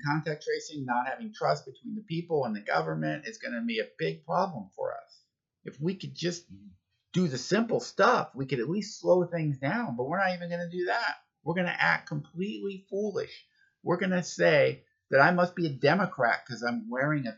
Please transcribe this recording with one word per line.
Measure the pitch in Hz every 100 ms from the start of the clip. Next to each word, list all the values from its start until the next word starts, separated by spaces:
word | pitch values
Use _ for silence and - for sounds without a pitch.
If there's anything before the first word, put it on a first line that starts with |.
| 143
contact | 151 160 151 -
tracing, | 151 - 151 127
not | 120 131
having | 120 110
trust | 107 147 147 -
between | 131 117 107
the |
people | - 165 170 156 123
and | 104
the |
government | 113 160 160 156 156 151 -
is | -
gonna | 120 120
be | 117 113
a | 104 -
big | 160 82
problem | - 165 190 143 -
for | - -
us. | - - _ _ _ _ _ 156
If | 131
we | 156 196
could | 143 -
just | - - - - - - _ _ _
do | 170 180
the | 127
simple | - 202 233 123
stuff, | - - 202 240 - 123
we | 135
could | 135
at | 123
least | 196 202 -
slow | 170 180 175
things | 170 156 139
down, | 139 214 240 117
but | 131
we're | 180
not | 190
even | 180 175
gonna | 175 175
do | 175 180
that. | 226 214 - _ _
We're | - 170
gonna | 175 -
act | 165 165 -
completely | 151 147 165 196 220 202 190 190
foolish. | 196 208 160 - - - _ _ _
We're | - 175
gonna | 190 180
say | 165 - 170 151 131 139 _ _ _
that | 135
I | 151
must | 175 175 -
be | 165
a |
Democrat | 135 143 175 185 - 120 101 -
'cause | 113
I'm | 120 120 110
wearing | 123 143 151
a | 120